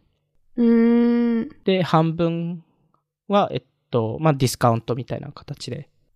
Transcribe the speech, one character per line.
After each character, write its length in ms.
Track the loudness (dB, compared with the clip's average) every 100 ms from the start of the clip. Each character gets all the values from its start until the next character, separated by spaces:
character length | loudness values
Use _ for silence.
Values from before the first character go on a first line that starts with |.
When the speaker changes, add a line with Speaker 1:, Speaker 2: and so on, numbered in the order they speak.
| _ _ _ _ _ 0
Speaker 1:
う 60 |
ー 840 | 2 4 4 4 2 2 0 -2 -4
ん。 40 | -6
Speaker 2:
で、 180 | -2 0
半 340 | 2 2 2 0
分 480 | -2 -2 -6 -10 -14 _ _ _ _ _ -2
は、 220 | 0 0
え 60 | -4
っ 60 | -10 _ _
と、 280 | -2 -2 0
ま 80 | 0
あ、 40 |
デ 120 | 2 0
ィ 40 |
ス 100 | 0
カ 100 | 2
ウ 80 | 0
ン 40 |
ト 120 | -2
み 120 | -8 -8
た 100 | -10
い 60 |
な 100 | -12
形 400 | -18 -16 -14 -12
で。 180 | -12 -14 _ _